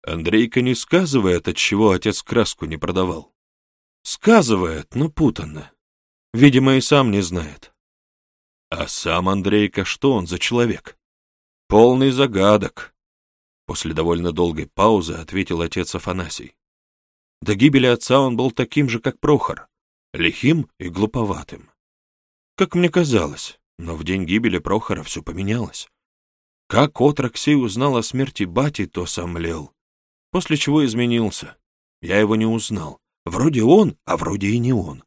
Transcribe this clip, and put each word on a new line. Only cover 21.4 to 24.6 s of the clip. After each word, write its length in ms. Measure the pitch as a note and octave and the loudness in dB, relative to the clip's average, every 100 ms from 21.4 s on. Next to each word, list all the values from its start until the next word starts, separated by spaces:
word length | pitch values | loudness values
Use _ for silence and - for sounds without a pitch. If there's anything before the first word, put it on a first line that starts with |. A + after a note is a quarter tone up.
| - - - _ _ _ _ _ _ _ _ - | -10 -20 -20 _ _ _ _ _ _ _ _ -4
Как 200 | F#3+ F3 | -2 2
мне 140 | F3 | 2
казалось, 720 | F3+ D#3 A2+ D2+ C#2+ - - _ - | 2 2 2 0 -6 -14 -16 _ -16
но 160 | E2 D#2+ | -12 -10
в 80 | |
день 220 | D#2 F#2+ E2+ | -4 -4 0
гибели 340 | G2+ A#2 | 0 0
Прохора 420 | F2+ | -2